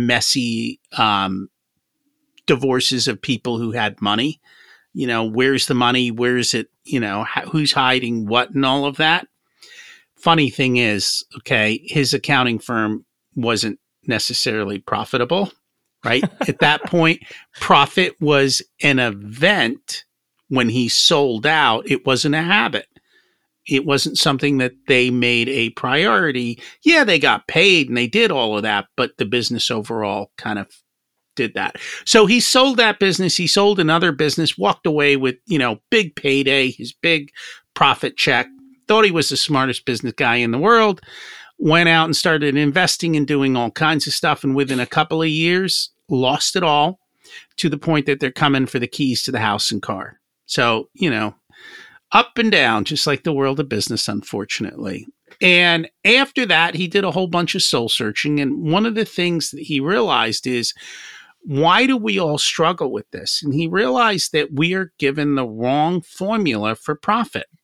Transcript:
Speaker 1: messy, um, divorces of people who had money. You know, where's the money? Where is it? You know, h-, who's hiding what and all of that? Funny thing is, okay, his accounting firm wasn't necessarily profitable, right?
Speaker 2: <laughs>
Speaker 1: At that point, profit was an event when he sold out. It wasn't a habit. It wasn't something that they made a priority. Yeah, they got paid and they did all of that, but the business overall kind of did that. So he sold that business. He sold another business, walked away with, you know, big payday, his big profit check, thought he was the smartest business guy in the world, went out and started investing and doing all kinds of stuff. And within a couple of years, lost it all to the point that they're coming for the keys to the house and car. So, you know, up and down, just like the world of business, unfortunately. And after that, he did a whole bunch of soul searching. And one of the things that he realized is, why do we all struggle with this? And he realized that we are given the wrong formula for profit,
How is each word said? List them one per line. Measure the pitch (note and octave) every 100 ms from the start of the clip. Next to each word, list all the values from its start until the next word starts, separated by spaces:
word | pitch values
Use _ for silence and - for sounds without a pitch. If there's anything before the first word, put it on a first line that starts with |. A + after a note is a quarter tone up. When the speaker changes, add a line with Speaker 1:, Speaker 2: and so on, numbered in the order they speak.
| A#2+
Speaker 1:
messy, | A#2+ - C#3 A#2+ A2+ A#2 - _ -
um, | A2 G2+ F#2+ F#2+ F#2+ _ _ _ _ _ _ _ _ _ -
divorces | C3 C3+ B2+ - B2+ A#2+
of | G#2+
people | - A#2+ B2 A2+
who | A#2
had | A2 G#2+ G2+
money. | G2+ G#2+ C3+ D#3 _ _ - - _
You | - C3
know, | A#2
where's | A2+ A2 C3 C3+ -
the |
money? | B2+ B2 B2 B2
Where | A2+ A#2+ B2
is | A#2
it? | A2+ A2 _
You | - C3+
know, | G#2+ G2 A2+ -
h-, |
who's | - D#3+ D3
hiding | - B2+ B2+ A#2+ A#2 G#2
what | A#2 B2+
and | C3+ C3+
all | C#3 C#3+
of | C3+
that? | D#3 E3+ - _ _ _ - - - - _ _
Funny | E3 D#3+ C3+
thing | - C3 B2
is, | A#2 G#2 - - - -
okay, | - B2 G#2+ A2
his | - D#3 C3
accounting | C#3+ - C#3 B2+ A2
firm | - A#2 G#2+ G#2+ - _ _ -
wasn't | A#2 A2 A2+ F#2+ _ _
necessarily | - A2 - A#2+ C3+ A2 G2+ G2+
profitable, | - G#2 - C3 A#2+ F3+ G3 - _ _ _ _
right? | A#2 B2
Speaker 2:
<laughs> | F3 - B3
Speaker 1:
At | -
that | D3+ D3+ -
point, | F3 D#3+ E3 - - - -
profit | - E3 C#3 - F#3 -
was | D3+ D3 C3+ B2+ - -
an | D3 C3
event | A#2+ G2+ G#2 A2+ E3+ G3+ A#2 C#3 - - - _ _ _ -
when | C3 A#2
he | A#2+ A#2
sold | - - D#3+ C#3+ A2 C#3
out. | D#3 C3+ A2+ -
It | C3
wasn't | - B2+ D3+
a | D3+
habit. | E3+ G#3 A#3 A2+ - _ _ _ _ _ _ _ -
It | C#3 C#3
wasn't | C#3 D#3+ C#3
something | D#3+ C3+ C#3+ C#3
that | B2+ - -
they | B2+ B2
made | B2 A#2+ A#2+ A#2
a | C3+ A2+
priority. | - B2+ C#3 G3+ G#3+ E3+ B2+ A#2+ A#2 - -
Yeah, | D4+ E4
they | A#3+ E3+
got | C3+ G#2+ -
paid | D#3+ G3 F3 C3
and | A#2+
they | A#2+
did | G3+ A3+
all | C#3+ A2+ G#2+
of |
that, | G#2+ G2+ - -
but | B2 -
the |
business | A2 A#2+ A2+ A#2 -
overall | G#2+ G#2 A2+ G#2 G2 G#2 -
kind | - G#2
of | F#2+ - _ _ _ _ _ -
did | A#2
that. | - F#2+ - - -
So | - - F#3+
he | A#3+
sold | - B3+ C4+ A#3+
that | F#3 F#3
business. | G3 F3 F#3 -
He | F3
sold | - G3+ G3
another | D#3 E3 F3+
business, | C#3+ D3+ C#3 D#3 -
walked | G3+ F#3+ F3+
away | D3+ C#3+ C#3
with, | C3 B2 -
you | D#3+
know, | B2 G#2+ -
big | A#3 F#3 -
payday, | C#3 C3+ C3+ C3+ C3
his | B2 A#2+
big | - E3+ D#3+ C#3+ - - - _
profit | - C#3+ B2 C3 -
check, | - B2 B2 - - _ -
thought | G#3+
he | G#3
was | E3+ -
the | C3
smartest | - C#3+ C3 A#2+
business | - A#2+ B2
guy | - B2+ A#2+
in | A#2
the | A#2+
world, | F#3 A#3 A3 F#3 - - - - - -
went | D#3+ E3 E3+
out | E3 D#3+
and | D3
started | F3+ D#3 D3 C#3
investing | D3+ C#3+ F3+ - E3
and | D#3 D3
doing | D3 C3+ B2+
all | A#2
kinds | - D#3 D#3 D3
of |
stuff. | - E3 D3
And | C#3+ C3+
within | C3+ C3
a | B2
couple | - D3+ D#3+
of | D#3+
years, | D#3 E3 F3+ F#3+ - - _ -
lost | C3 B2+ D3 - F#3+
it |
all | F3 D3 D3+ F#3+ _ _ - - - -
to | E3
the | D3
point | E3 D#3 C#3
that | C#3
they're | C3
coming | - D3+ C3+ C3
for | C3
the | A#2+
keys | - C#3 A#2+
to | -
the | B2
house | A2 G2+ -
and | G#2+
car. | - G2+ - - _ _ -
So, | - A#2+ A2+ -
you | - F3
know, | A2+ G#2 - _ - - - - - -
up | G#3+ A#3+ -
and | A3+
down, | G3 B2+ A2
just | - D3+ -
like | C#3
the | F3
world | C#3 C3+ C#3
of | C#3
business, | G#2+ - A2+ -
unfortunately. | G2+ - G#2 G2+ - G#2+ - - - - - _ -
And | F#3 F3 F3 E3 D#3+ _
after | G3 B3 C4+ - A#3
that, | D#3+ E3+
he | D#3 F3+
did | G3
a | G3
whole | F#3 F#3
bunch | E3+ E3+
of | -
soul | - C#3 A2+
searching. | - A2 G#2+ D3 D3
And | C#3 D3
one | D#3+ F3
of | A3+ G#3+
the |
things | G#3+ - F3 E3+ -
that | C#3+
he | D3+ C#3+
realized | C#3+ G#3+ G#3+ B2+ A2+ G#2+ B2+
is, | B2 A2 - - - - - - _
why | B3+ C#3 E3 F#3+ B3+
do | C4
we | G#3+ G3
all | E3 D3+
struggle | - - E3 F3+ C#3+
with | G#2+ -
this? | - - -
And | D3
he | C#3 E3
realized | F3+ A#3+ B3+ A#3 G3 -
that | D3+ C#3+
we | C#3 E3
are | F#3+ F#3 -
given | C#3+ C#3+ D3 C#3
the | B2
wrong | A2 A#2+ C#3 D#3 F3+
formula | - - F#3+ A3 F3+ A2 G#2+
for | A2+ -
profit, | D3+ - A3 A3 - - _